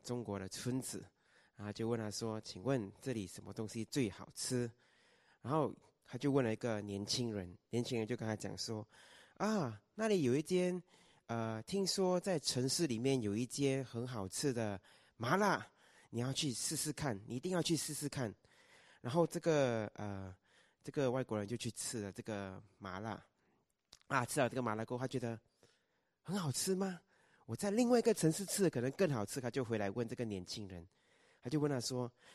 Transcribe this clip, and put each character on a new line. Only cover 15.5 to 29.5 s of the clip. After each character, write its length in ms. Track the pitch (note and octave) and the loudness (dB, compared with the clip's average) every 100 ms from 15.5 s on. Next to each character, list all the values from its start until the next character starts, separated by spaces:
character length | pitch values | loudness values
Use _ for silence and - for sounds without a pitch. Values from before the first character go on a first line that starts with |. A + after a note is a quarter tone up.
| C#3 A2+ _ - - - | 2 -2 _ -20 -20 -8
你 100 | A2+ | -4
要 120 | B2 | -2
去 200 | C3 D3+ | 0 -2
试 240 | A#2 - D#3 | -2 -4 -2
试 160 | D3+ | -4
看， 280 | C#3+ D3+ G2+ A2+ | -2 -2 -4 -4
你 80 | |
一 60 | A#2+ | -4
定 100 | F3 | 0
要 100 | F#3 | 0
去 160 | D#3 D#3+ | 2 2
试 160 | - | 0
试 160 | D3 D3 | -4 -4
看。” 240 | D3 A#2+ F#2+ _ _ - - - - | -2 -2 -4 _ _ -20 -20 -20 -12
然 100 | B2 | 0
后 140 | D3 D#3+ | 2 2
这 140 | F3 | 2
个， 500 | E3+ D3+ C3+ A2+ G#2 - | 4 4 4 2 -2 -4
呃， 360 | G#2 G2 F#2+ F#2 _ _ _ _ | -6 -6 -10 -14 _ _ _ _
这 80 | - | -8
个 180 | C#3+ C3 | 0 2
外 140 | B2+ | 0
国 120 | B2+ G#2+ | 0 -2
人 80 | |
就 120 | G#2 A#2+ | -2 -4
去 120 | A#2+ | -4
吃 280 | - - B2 | -6 -6 -4
了 120 | G2+ | -6
这 100 | F#2 | -6
个 400 | A2+ G#2 G2 F#2+ G#2+ _ | -6 -6 -6 -10 -16 _
麻 220 | G2 F#2 | -8 -6
辣。 200 | A2 G2+ - _ _ _ _ _ _ - - | -4 -6 -10 _ _ _ _ _ _ -20 -2
啊， 180 | C3+ | 0
吃 140 | A#2+ - | 2 2
了 100 | B2 | 2
这 60 | |
个 80 | B2 | 2
麻 140 | A#2+ G#2+ | 0 0
辣 80 | |
锅， 120 | A2+ B2 | -2 -4
他 80 | |
觉 140 | B2+ C3 | -2 -2
得 180 | A#2 A2+ - _ _ _ _ _ _ _ | -2 -4 -10 _ _ _ _ _ _ _
，“很 160 | - G3 | -4 -2
好 140 | D#3+ | 0
吃 240 | B2 - F#3 | 0 0 2
吗？ 240 | F#3+ F3 - _ _ _ | 0 -4 -12 _ _ _
我 120 | - A2+ | -8 -2
在 160 | G3+ | 2
另 160 | G#3 A#3+ | 4 6
外 100 | A#3+ | 6
一 40 | |
个 120 | A3+ | 6
城 160 | G#3+ D#3+ | 6 4
市 160 | D#3+ G3 | 4 0
吃 160 | - | 2
的 80 | F#3 | 4
可 100 | C#3 | 4
能 80 | A#2+ | 0
更 180 | - F#3+ | 2 2
好 160 | C3 G2+ | 4 0
吃。” 140 | - | -2
他 80 | A#2+ | -2